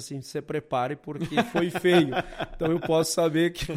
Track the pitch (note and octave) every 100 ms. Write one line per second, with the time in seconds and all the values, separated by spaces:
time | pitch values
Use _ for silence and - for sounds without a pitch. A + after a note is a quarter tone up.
0 | - C#3 B2 D3+ C#3 D3+ - C3 B2+ D3
1 | - C#3+ D#3+ G#3+ A#3 - F3 F3 F3+ F3
2 | D3 B2+ - - - - D#3+ E3+ - D#3+
3 | D#3+ - E3 D#3 E3+ E3+ -